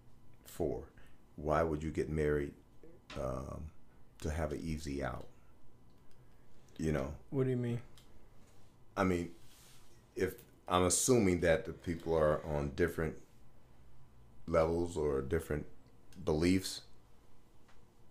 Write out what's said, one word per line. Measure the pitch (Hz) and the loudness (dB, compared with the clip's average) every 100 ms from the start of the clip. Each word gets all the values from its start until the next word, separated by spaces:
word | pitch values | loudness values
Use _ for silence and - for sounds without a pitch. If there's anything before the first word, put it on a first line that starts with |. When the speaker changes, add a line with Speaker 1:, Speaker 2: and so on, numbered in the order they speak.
| - - - - | -16 -16 -14 -16
Speaker 1:
for? | - - 78 58 - - - - - - | -12 -2 -2 -2 -8 -14 -16 -16 -16 -6
Why | 73 76 | 2 4
would | 82 76 | 4 2
you | 78 | -2
get | 78 78 | -2 0
married, | 76 73 73 71 - - - - - - 76 | 2 4 2 0 -6 -18 -18 -16 -16 -12 -6
um, | 67 65 67 69 80 - - - - - | -4 -4 -6 -8 -10 -10 -14 -16 -18 -8
to | 82 | -4
have | 76 76 | -2 -2
an | 73 | -2
easy | 80 78 73 69 | -4 -4 -4 -4
out? | 64 65 - - - - - - - - - - - - - - - - | -4 -4 -10 -14 -18 -12 -12 -12 -18 -16 -14 -14 -14 -18 -14 -12 -12 -4
You | 80 | 0
know? | 73 67 71 - | 2 0 -6 -4
Speaker 2:
What | 139 | 0
do | 131 | 2
you | 123 | 2
mean? | 120 117 - - - - - - - - - - - - | 0 -2 -4 -14 -14 -14 -14 -16 -16 -16 -16 -16 -8 2
Speaker 1:
I | |
mean, | 95 87 87 - - - - - - - - - | 4 4 0 -8 -16 -16 -18 -16 -16 -18 -10 0
if, | 92 - - - - | 0 -2 -12 -14 2
I'm | 90 | 6
assuming | 90 - - 123 98 87 | 6 6 6 6 6 6
that | 85 80 | 6 4
the | 82 | 2
people | 80 - 82 82 80 | -8 -4 -4 2 6
are | 76 76 80 | 6 4 2
on | 73 71 73 | 0 0 2
different | 85 - 80 - - - - - - - - - - - - - - | 2 2 -2 -4 -12 -16 -16 -16 -18 -18 -14 -12 -14 -16 -16 -10 0
levels | 82 80 85 85 87 | 4 4 4 0 0
or | 73 67 | 0 0
different | 67 82 - 76 - - - - - - | 0 -2 0 -4 -4 -10 -16 -18 -16 -8
beliefs, | 82 78 87 95 - - - - - - - - - - - - - - - | 0 4 6 4 2 -8 -10 -16 -16 -18 -14 -14 -14 -18 -16 -16 -16 -18 -18